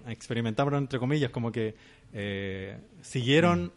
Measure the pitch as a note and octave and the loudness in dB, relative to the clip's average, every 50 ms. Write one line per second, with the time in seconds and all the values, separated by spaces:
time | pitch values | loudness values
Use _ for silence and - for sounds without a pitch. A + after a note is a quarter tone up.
0 | - A#2 A2 - - - B2 A#2 A#2 A2+ G#2+ G2+ C#3+ C#3+ C#3+ C#3+ C#3 C3 - B2 | -12 -12 -12 -12 -8 -4 -2 -2 0 0 0 0 2 2 2 0 0 -2 -2 -2
1 | B2 B2+ D3+ D3+ C#3 A#2 - B2+ A#2 A#2 A2 A#2+ A2 A2 G#2+ - - - - - | 0 0 2 2 0 0 0 -2 -4 -2 -2 -2 -4 -4 -4 -8 -16 -20 -20 -20
2 | - - - G#2+ G2+ G2+ G2 G2 G2 G2 F#2+ F#2+ F#2+ G2 G#2+ A#2 - - - E3 | -20 -14 -10 -8 -6 -6 -6 -6 -6 -6 -8 -8 -8 -10 -12 -14 -18 -20 -20 -20
3 | - - - C3 A#2+ B2 C#3 D#3 E3+ F3 F3 F3 F3 F3+ - | -14 -8 -6 -2 2 4 6 6 8 6 4 2 0 -4 -8